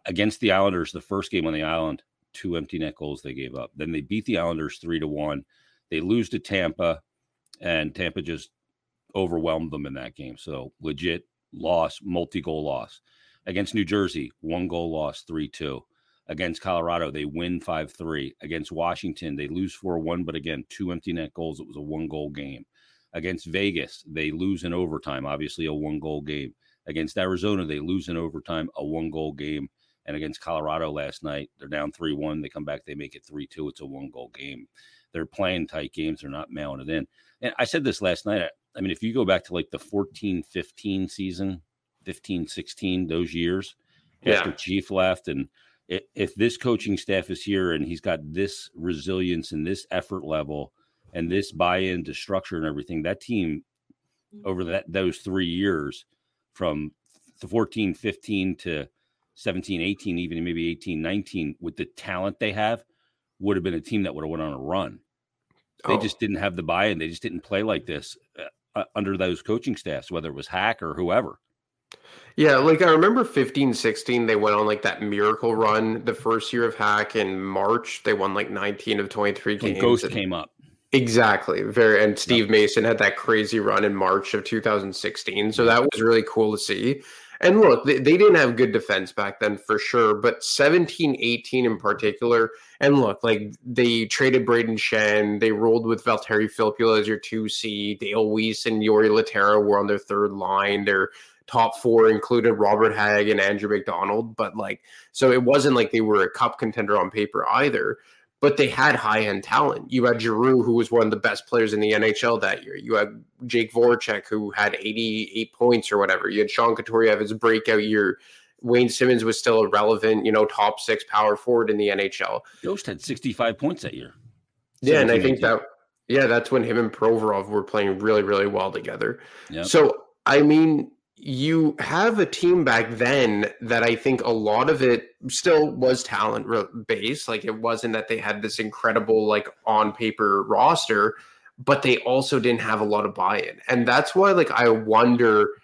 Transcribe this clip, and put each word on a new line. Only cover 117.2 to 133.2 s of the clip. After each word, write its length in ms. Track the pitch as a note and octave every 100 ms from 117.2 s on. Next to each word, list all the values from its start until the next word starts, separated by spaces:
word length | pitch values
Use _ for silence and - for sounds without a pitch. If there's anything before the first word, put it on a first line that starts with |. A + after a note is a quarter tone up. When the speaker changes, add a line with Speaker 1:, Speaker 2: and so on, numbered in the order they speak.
Speaker 2:
his 100 | G#2
breakout 540 | A2 A#2 A2 A2 A2 G#2+
year. 340 | G#2+ G2+ - _ - _ _
Wayne 280 | A#2+ B2 B2
Simmonds 340 | - B2+ A#2+
was 160 | A2 G#2+
still 220 | B2+ A2+
a 80 | G2+
relevant, 560 | G#2 G#2+ G#2+ A2 A2 A2
you 60 |
know, 100 | G#2+
top 380 | G#2+ - G#2 G#2+
six 240 | - G#2+ -
power 320 | G#2+ G#2+ G#2
forward 320 | - A#2+ A2
in 80 | G#2
the 120 | G#2
N 120 | G2
H 180 | G2 -
L. 240 | - - - -
Speaker 1:
Ghost 240 | - G3+ -
had 140 | F#2
sixty-five 580 | - C3+ C3 G#2 A#2 A2+
points 260 | C#3+ F3
that 100 | -
year. 200 | C2 A#1+ - - _ _ _ _ _
Speaker 2:
Yeah, 180 | B2+ D#3
and 100 | A#2+
I 120 | A#2
think 180 | C3+ B2+
Speaker 1:
Seventeen 60 | A#2+
eighteen. 140 | A2 - - _ _ -
Speaker 2:
that, 120 | C3
yeah, 60 | C3
that's 240 | A#2 A#2
when 120 | C3
him 140 | A#2 A#2
and 140 | A2+
Provorov 560 | - A2 A2+ A2 G2+ G2
were 160 | G#2
playing 360 | G2 G#2+ G2+ F#2+
really, 240 | G#2+ G#2+
really 240 | G2 G2+ G2+
well 260 | G2 F#2+
together. 480 | - - G#2+ A2 A#2+ - - -
Speaker 1:
Yep. 160 | D#3 -
Speaker 2:
So, 360 | E3 D3 - - _ -
I 160 | C#3
mean, 500 | D3+ D#3 D#3+ D3+ - _ _ _
you 640 | C#3+ B2+ D3 E3 D#3 D3+
have 400 | C3+ E3 A3 G#3+
a 60 | F3+
team 400 | - F3 F3+ C3+
back 240 | A#2 A2+
then 580 | A2+ A#2+ C#3